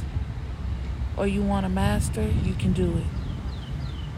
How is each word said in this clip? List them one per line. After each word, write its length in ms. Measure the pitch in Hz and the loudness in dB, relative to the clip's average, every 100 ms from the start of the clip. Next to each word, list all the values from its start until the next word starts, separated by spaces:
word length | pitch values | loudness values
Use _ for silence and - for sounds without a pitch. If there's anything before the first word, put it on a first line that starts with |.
| - - - - - - - - - - - - | -2 -2 -4 -6 -6 -6 -4 -4 -4 -2 -2 0
or 120 | 202 | 0
you 140 | 202 | 2
wanna 260 | 202 196 190 | 2 2 2
master, 600 | 190 202 208 - 226 208 208 | 2 4 4 2 2 2 4
you 100 | 185 | 2
can 180 | 190 190 | 2 2
do 240 | 175 180 165 | 4 4 2
it. 60 | - - - - - - - - - - - | 0 -2 -4 -4 -4 -6 -6 -4 -4 -6 -6